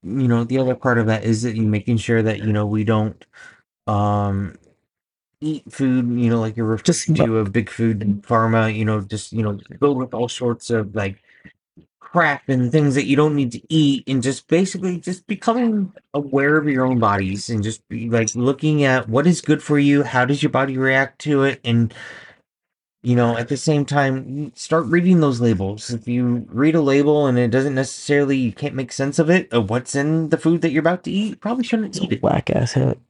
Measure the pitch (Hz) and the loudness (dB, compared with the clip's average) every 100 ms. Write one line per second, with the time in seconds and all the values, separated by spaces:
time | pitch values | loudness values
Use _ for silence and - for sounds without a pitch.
0 | 87 127 127 117 117 131 127 123 131 117 | -6 -2 2 0 0 0 0 0 0 2
1 | 110 110 104 110 120 110 110 104 98 117 | 2 -2 0 -2 -2 -2 0 0 0 -2
2 | - 113 110 104 107 104 104 107 104 110 | 0 0 0 -2 -2 -2 0 -2 0 0
3 | 107 - - - - _ _ _ - 104 | 0 -6 -20 -20 -20 _ _ _ -4 0
4 | 104 104 101 98 101 - _ _ _ _ | 0 0 0 -2 -6 -10 _ _ _ _
5 | _ _ _ _ 151 156 - - 135 127 | _ _ _ _ -6 -6 -10 -4 0 0
6 | 120 120 120 117 110 110 110 110 - - | 0 0 2 2 -2 -2 -2 0 0 -2
7 | - 160 139 113 104 110 110 - 113 107 | 0 0 2 2 0 -2 -4 -2 -2 0
8 | 104 101 - 117 113 113 110 107 110 107 | -2 -2 0 2 2 2 0 0 -2 -2
9 | 101 107 - 113 107 98 - - 143 131 | -4 -10 -8 -4 -4 -4 -12 -2 0 0
10 | 127 113 120 - 123 117 - 117 101 101 | -4 -4 -6 -2 -4 -4 -2 -2 -2 -4
11 | 98 101 _ _ - _ _ - 160 _ | -6 -8 _ _ -20 _ _ -20 _ _
12 | - 175 156 143 - 131 123 151 147 135 | -4 0 0 -2 -2 0 2 2 4 2
13 | 120 139 151 147 131 113 - 160 147 139 | 2 2 2 2 -2 -6 -2 2 4 2
14 | - 135 123 135 _ 160 190 185 185 180 | -2 -2 0 -4 _ 2 2 -2 -4 -6
15 | 165 180 - 202 - 226 240 214 190 - | -6 -10 -8 -4 -2 0 0 0 -4 -8
16 | _ 143 143 135 139 156 147 131 131 123 | _ -6 -2 0 2 2 2 0 2 2
17 | 110 101 95 98 - 113 104 110 _ 117 | 2 2 -2 -4 -4 -4 -4 -6 _ -10
18 | 117 117 110 120 123 139 151 151 139 131 | -2 0 0 0 -2 0 0 2 2 0
19 | 110 117 160 165 - 151 - 147 143 143 | 0 2 2 2 0 -2 2 2 4 2
20 | 131 127 127 143 147 131 139 131 135 131 | 2 0 0 0 0 0 -2 0 2 2
21 | 135 _ 151 143 139 127 120 117 117 - | 0 _ -2 2 2 0 0 2 2 -4
22 | - - - _ _ _ _ _ _ _ | -18 -20 -20 _ _ _ _ _ _ _
23 | 123 120 120 117 120 139 - 147 139 143 | 0 2 2 0 -4 -2 0 0 2 0
24 | 135 131 127 139 147 - - 160 160 170 | 0 -2 -6 -10 -10 -12 -2 -2 2 2
25 | 175 180 147 120 120 101 95 107 - 120 | 4 4 4 2 2 2 -2 -6 -8 -10
26 | 117 123 123 120 - 110 147 165 143 139 | -4 -2 0 -2 -4 0 2 2 2 4
27 | 143 147 143 123 120 123 139 131 135 - | 4 2 2 2 2 2 0 -2 -4 -6
28 | - 143 139 139 123 - 143 127 127 - | 0 0 2 0 -2 -4 -8 -6 -8 -4
29 | 139 - 156 185 180 120 101 120 120 143 | -2 0 2 2 2 -2 0 -2 -2 -4
30 | 147 160 156 156 160 170 165 143 160 180 | 0 0 0 0 2 2 2 0 0 -2
31 | - 190 214 - 208 247 240 220 202 - | -4 -4 -4 -6 -6 -4 -2 -2 -4 -6
32 | 185 - - - - - 120 131 131 - | -4 0 0 0 0 -2 0 0 0 -2
33 | _ | _